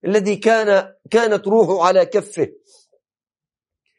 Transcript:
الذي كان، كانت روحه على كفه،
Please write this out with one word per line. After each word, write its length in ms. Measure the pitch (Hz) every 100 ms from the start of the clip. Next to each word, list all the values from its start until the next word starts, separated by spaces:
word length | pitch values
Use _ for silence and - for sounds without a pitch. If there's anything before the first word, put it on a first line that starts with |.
الذي 320 | 175 208 196 202
كان، 560 | 220 226 214 196 - _ -
كانت 380 | 220 233 208 196
روحه 380 | 220 180 185 175
على 200 | 190 175
كفه، 420 | 208 - - 135 - _ _ _ _ _ _ _ _ _ _ _ _ _